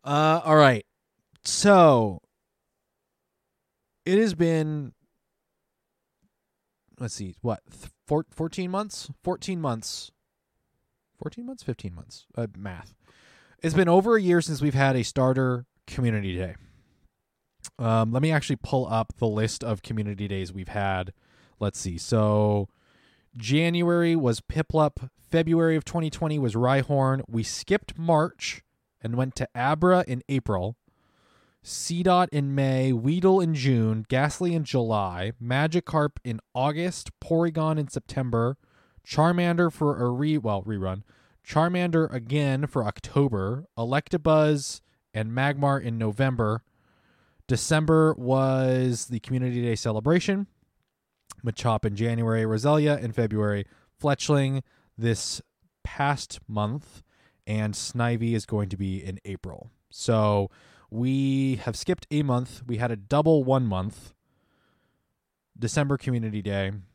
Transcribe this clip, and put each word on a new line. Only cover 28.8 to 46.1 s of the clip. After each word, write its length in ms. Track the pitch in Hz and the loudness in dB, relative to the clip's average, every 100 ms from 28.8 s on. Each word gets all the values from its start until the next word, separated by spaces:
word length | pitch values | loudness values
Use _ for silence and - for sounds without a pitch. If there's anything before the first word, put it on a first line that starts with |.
| _ _ | _ _
and 160 | 113 120 | -6 -2
went 180 | 131 - | -2 -4
to 120 | 131 | -8
Abra 500 | - 131 156 175 185 170 | -2 0 2 4 4 2
in 160 | 127 - | -6 -2
April. 480 | 139 - 98 92 117 _ _ _ _ _ _ _ _ | -4 0 -2 -2 -8 _ _ _ _ _ _ _ _
Seedot 640 | - - - 170 180 180 180 | -14 -10 -6 0 4 4 4
in 240 | 147 139 | 0 0
May, 380 | 139 135 131 135 | 0 2 2 2
Weedle 480 | 123 123 170 185 190 | 2 0 2 4 4
in 140 | 170 | 2
June, 500 | 151 131 123 110 110 107 | 2 2 4 2 0 -2
Ghastly 440 | 127 147 - 180 | 0 0 -2 -2
in 120 | 165 | -2
July, 680 | 143 131 113 107 95 87 98 - | 0 -2 0 0 -2 -4 -8 -6
Magikarp 760 | 120 131 156 170 - 156 147 - | -2 0 2 0 -2 -2 -2 -4
in 180 | 123 110 _ | -8 -8 _
August, 560 | 123 139 151 180 - - - | -2 -2 0 -4 -6 -14 -18
Porygon 580 | - 165 170 160 156 156 | -2 0 0 0 -2 0
in 100 | 143 | -4
September, 720 | - - - 127 117 117 139 _ _ _ - - | -8 -8 -6 -2 0 0 -4 _ _ _ -20 -6
Charmander 680 | - 160 175 175 170 170 | 2 2 4 2 2 0
for 300 | - 147 139 | 2 -2 0
a 80 | 123 | -2
re-, 260 | 123 151 151 | 0 0 0
well, 260 | 110 101 | 0 -4
rerun, 380 | 101 104 95 95 - _ _ _ - | -4 -4 -4 -6 -10 _ _ _ -4
Charmander 640 | 151 170 180 175 165 160 | 0 0 0 2 2 0
again 540 | 127 113 147 139 131 147 | -4 -4 0 0 0 -2
for 180 | 135 | -2
October, 800 | 107 - - - 139 107 95 127 170 - | -4 -6 -4 0 0 0 -4 -6 -10 -8
Electabuzz 1040 | 117 139 - 175 156 156 151 147 135 - _ _ _ | -2 -2 -2 -2 4 4 4 2 -2 -14 _ _ _
and 160 | 107 110 | -6 -4
Magmar 520 | 120 139 139 143 139 | -2 -2 0 0 0
in 140 | 113 117 | -2 -2
November. 640 | 110 | -2